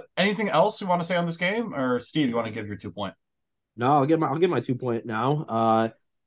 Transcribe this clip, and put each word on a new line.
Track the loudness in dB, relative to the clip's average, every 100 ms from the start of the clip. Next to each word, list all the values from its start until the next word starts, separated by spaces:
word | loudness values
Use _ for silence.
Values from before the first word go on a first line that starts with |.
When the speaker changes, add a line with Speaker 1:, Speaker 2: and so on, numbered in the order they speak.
| -2 0
Speaker 1:
anything | 0 0 0
else | 4 2 2
we | 0
wanna | 0
say | 0 0
on | -2
this | -2
game? | -2 -2 -4
Or | -4 0 -2
Steve, | -2 0 0
you | 0
wanna | -2
give | -6 -8
your | -10
two | -10
point? | -8 -10 -10 _ _ _ _ _ -4
Speaker 2:
No, | 2
I'll | 4 4
give | 2
my, | 2
I'll | 0
give | 2
my | 0
two | -2 -4
point | -2 -4 -4
now. | -2 0 0 -2
Uh, | 0 4 4 2 -4 _ _